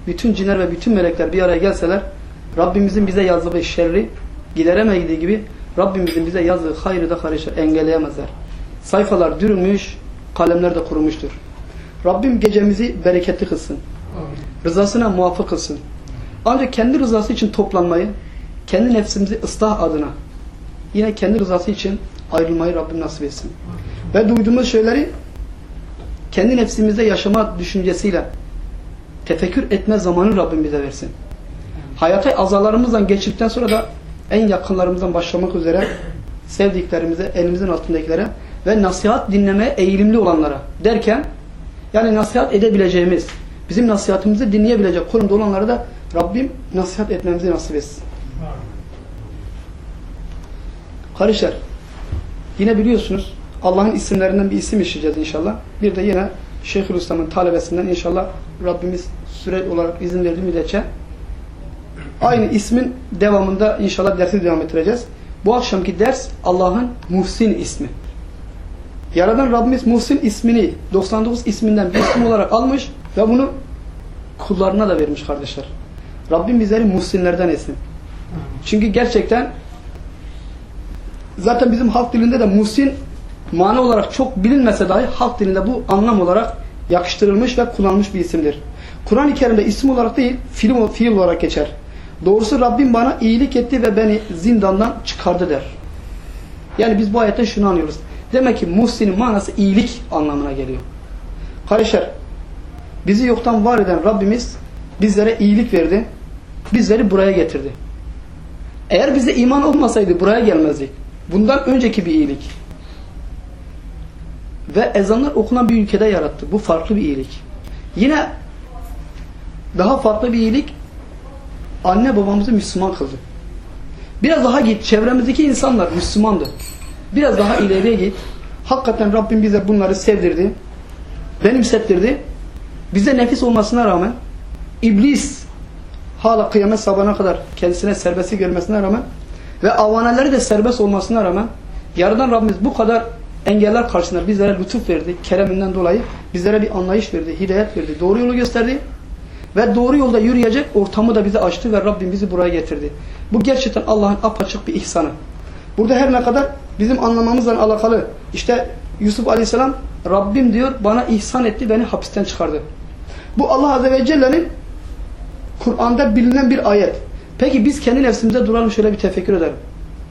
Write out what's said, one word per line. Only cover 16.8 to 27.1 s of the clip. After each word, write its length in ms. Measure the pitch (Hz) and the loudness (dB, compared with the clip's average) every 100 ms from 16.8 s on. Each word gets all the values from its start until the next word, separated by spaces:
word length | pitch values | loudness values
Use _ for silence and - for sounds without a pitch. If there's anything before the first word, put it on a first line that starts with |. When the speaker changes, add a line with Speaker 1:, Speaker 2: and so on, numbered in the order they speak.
| 226 285 | 2 2
Speaker 1:
rızası 340 | 247 220 214 | 2 2 0
için 180 | 226 208 | 0 0
toplanmayı, 580 | - 196 190 175 170 214 208 - - - - - | 0 0 0 2 2 0 -6 -12 -14 -14 -14 -2
kendi 280 | 190 247 | 2 4
nefsimizi 440 | 220 208 202 202 220 | 2 0 -2 -2 -2
ıslah 380 | - - 214 214 | -6 -2 0 2
adına, 240 | 165 151 143 - - - - - - - - | 0 -2 -4 -8 -14 -16 -16 -16 -16 -14 -4
yine 200 | 208 214 | 0 0
kendi 260 | 214 190 220 | 0 0 2
rızası 300 | 185 180 214 | 2 0 0
için 300 | 202 196 202 - - - | -2 -4 -4 -8 -14 -2
ayrılmayı 420 | 165 165 165 170 | 0 2 0 0
Rabbim 260 | 160 160 165 | -2 -4 -6
nasip 220 | 151 - | -6 -6
etsin. 300 | 143 - - - - - - - - | -8 -8 -12 -12 -14 -12 -12 -10 0
Ve 140 | 196 220 | 2 4
duyduğumuz 440 | 240 214 247 240 | 4 4 2 4
şeyleri 380 | 220 220 269 330 - - - - - - - - - - - - | 2 4 2 -2 -6 -14 -12 -12 -14 -14 -14 -14 -14 -12 -12 -4
kendi 240 | - 214 247 | 0 2 4
nefsimizde 460 | 214 - 214 208 | 2 2 2 4
yaşama 560 | 220 | 2